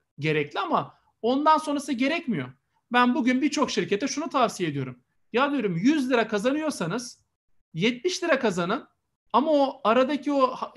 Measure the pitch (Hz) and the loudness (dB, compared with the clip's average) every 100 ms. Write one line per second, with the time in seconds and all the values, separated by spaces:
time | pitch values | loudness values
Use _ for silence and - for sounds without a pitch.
0 | _ - 151 151 143 381 359 220 143 _ | _ -6 -2 0 -2 -4 0 0 -2 _
1 | _ _ 226 277 302 311 294 285 294 233 | _ _ -2 2 4 4 2 -4 -4 -2
2 | 269 339 330 165 127 - _ _ _ 247 | 0 -2 -2 -4 -6 -12 _ _ _ 2
3 | 247 311 240 254 302 302 262 - 170 202 | 2 2 0 0 0 0 0 -2 -2 -2
4 | 269 285 330 277 220 - 165 139 127 123 | -2 -4 -4 0 0 0 -4 -4 -8 -10
5 | _ _ _ 226 285 277 208 165 240 311 | _ _ _ 0 0 0 -2 2 2 2
6 | 254 240 220 208 247 294 311 - 165 226 | 2 0 2 0 0 0 -2 -4 -4 -4
7 | 247 - _ _ _ _ _ 160 220 247 | -8 -16 _ _ _ _ _ -2 -2 0
8 | 359 - 339 269 226 180 175 247 - _ | -4 -2 0 2 2 0 -2 -4 -6 _
9 | _ _ _ 220 311 294 269 - 208 240 | _ _ _ 0 4 2 2 0 2 4
10 | 262 294 294 277 254 - 240 | 2 0 0 2 2 0 -10